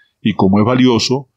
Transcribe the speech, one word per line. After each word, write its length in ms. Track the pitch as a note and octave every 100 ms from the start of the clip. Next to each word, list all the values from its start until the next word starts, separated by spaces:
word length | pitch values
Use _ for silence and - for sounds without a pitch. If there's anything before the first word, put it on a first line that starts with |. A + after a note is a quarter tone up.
| _ _
Y 120 | A2
como 240 | F#2+ G2 G2+
es 60 |
valioso, 640 | G#2+ B2+ B2+ A2+ - C3 C3+